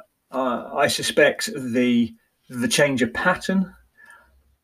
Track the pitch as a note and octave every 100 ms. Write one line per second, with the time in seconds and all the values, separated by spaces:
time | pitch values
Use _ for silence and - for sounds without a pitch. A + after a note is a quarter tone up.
0 | - _ _ C3 C3 A#2 - C#3 C#3 -
1 | D3 - C#3+ - - C#3+ B2+ A#2+ B2 A#2+
2 | A#2 - _ _ - B2 A#2 C3 C#3+ C3
3 | A#2+ - F3+ F3+ - F#3+ F#3 - _ _
4 | - - _ _ _ _